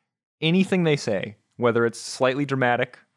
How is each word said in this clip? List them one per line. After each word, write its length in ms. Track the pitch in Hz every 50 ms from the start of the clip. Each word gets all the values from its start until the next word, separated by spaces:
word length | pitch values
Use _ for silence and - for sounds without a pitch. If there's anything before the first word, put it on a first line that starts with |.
| _ _ _ _ _ _ _ _ 151
anything 420 | 160 175 190 185 - 196 180 170
they 120 | 160 147
say, 400 | 135 - 123 107 92 - 104 104 - _ _ _
whether 300 | - 117 120 110 117 117
it's 120 | 117 113 -
slightly 460 | - - - - 131 127 127 143 147
dramatic 540 | 135 135 135 131 120 120 120 127 - - - _ _ _